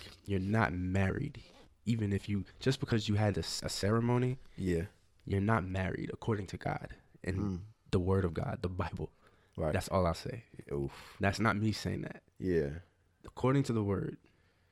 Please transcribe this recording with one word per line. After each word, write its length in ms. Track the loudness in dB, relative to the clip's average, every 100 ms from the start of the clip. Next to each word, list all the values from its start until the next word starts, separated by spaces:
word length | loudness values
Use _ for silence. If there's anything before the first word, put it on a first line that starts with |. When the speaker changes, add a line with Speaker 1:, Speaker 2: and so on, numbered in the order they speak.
| -8 -14 -4
Speaker 1:
you're 140 | -2
not 340 | 2 4 2
married. 680 | 2 0 2 2 0 -4 -8 -16 -20 -20 _ -2
Even 280 | 0 2
if 160 | 0 0
you, 160 | -4 -4 -4
just 200 | -2 0
because 300 | 0 0 2
you 60 | 2
had 200 | 2 2
a, 40 |
s-, 200 | -2 -4
a 60 | -6
ceremony, 680 | -2 2 2 4 2 2 -2 -8 -4
Speaker 2:
Yeah. 300 | 0 0 -2 -8 _ _ -2
Speaker 1:
you're 160 | 0
not 240 | 4 2 0
married 460 | -2 -2 -4 -6
according 340 | -6 -2 -2 -4
to 100 | -6
God 380 | -4 -4 -6 -14 -20 -10
and 140 | -4 -2
Speaker 2:
Mm. 220 | -2 -2 -6 -16 -2
Speaker 1:
the 80 | 0
word 240 | 4 4 2
of 80 |
God, 260 | 0 -4 -4
the 80 | -4
Bible. 420 | -4 -4 -4 -8 -10 -20 -20 _ -4
Speaker 2:
Right. 140 | 0
Speaker 1:
That's 140 | 0 0
all 180 | 2 2
I'll 80 |
say. 300 | 0 -4 -10 -12 -18 -6
Speaker 2:
Oof. 440 | -4 -4 -6 -16 -2
Speaker 1:
That's 200 | 0 2
not 160 | 2 4
me 160 | 2
saying 300 | 0 -2 -4
that. 220 | -6 -10 -18 -4
Speaker 2:
Yeah. 400 | 2 2 2 -2 -12 _ _ _ -18
Speaker 1:
According 380 | -2 2 4
to 100 | 2
the 100 | 2
word, 340 | 2 0 -2 -8 _ _ _ _ _